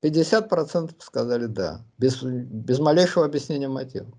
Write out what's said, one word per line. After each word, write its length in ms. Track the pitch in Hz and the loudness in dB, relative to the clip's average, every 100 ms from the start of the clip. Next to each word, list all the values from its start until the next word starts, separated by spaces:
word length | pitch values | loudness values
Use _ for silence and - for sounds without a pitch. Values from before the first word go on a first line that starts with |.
Пятьдесят 480 | 156 156 160 220 214 | 2 2 4 2 2
процентов 540 | 175 151 175 165 160 | 0 0 -4 -6 -12
сказали: 440 | - 127 120 120 120 | -10 -6 -2 -2 -2
"Да", 380 | 113 92 76 113 _ | -4 -4 -6 -16 _
без, 240 | 127 127 | 0 0
без 560 | 131 127 123 110 110 127 | -4 -6 -6 -10 -2 2
малейшего 480 | 151 156 180 180 151 | 4 6 4 4 2
объяснения 420 | 143 - 147 139 | 0 -4 -4 -4
мотива. 400 | 135 131 131 - | -6 -8 -10 -12